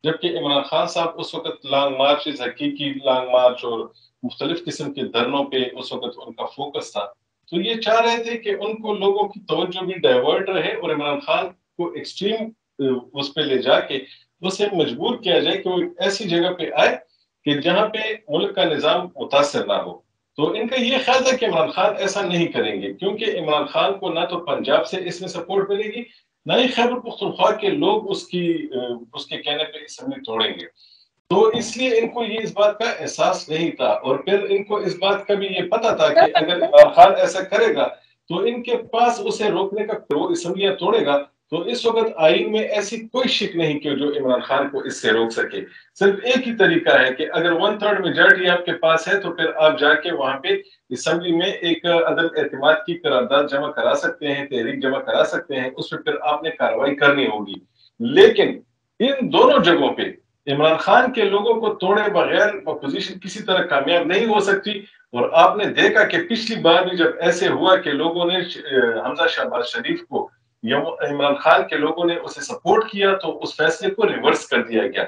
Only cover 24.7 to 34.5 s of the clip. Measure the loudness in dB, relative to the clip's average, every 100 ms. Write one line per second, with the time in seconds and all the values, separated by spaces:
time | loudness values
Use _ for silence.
24.7 | 0 0 -6 -8 -8 -10 -10 -4 -2 -2
25.7 | -4 -4 -8 -14 _ _ _ -2 0 0
26.7 | 0 0 -2 -10 -8 -8 0 0 2 -2
27.7 | 0 2 0 -2 -8 -6 -4 -2 -2 -4
28.7 | -6 -6 -10 -12 -16 -12 -8 -6 -4 -6
29.7 | -10 -18 -14 -12 -12 -8 -4 -4 -6 -16
30.7 | _ _ _ _ _ _ 4 4 2 -6
31.7 | -4 0 2 0 -4 -4 -4 -6 2 2
32.7 | 2 -4 -4 -8 0 0 0 -4 -2 -2
33.7 | 0 0 0 0 -2 0 0 2